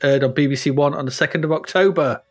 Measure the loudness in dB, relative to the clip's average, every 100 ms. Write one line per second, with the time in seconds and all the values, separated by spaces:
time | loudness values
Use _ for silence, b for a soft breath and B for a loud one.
0 | 0 2 0 0 0 0 -2 0 0 -2
1 | -6 -2 -2 -2 -2 -4 -2 2 2 2
2 | 0 -2 -10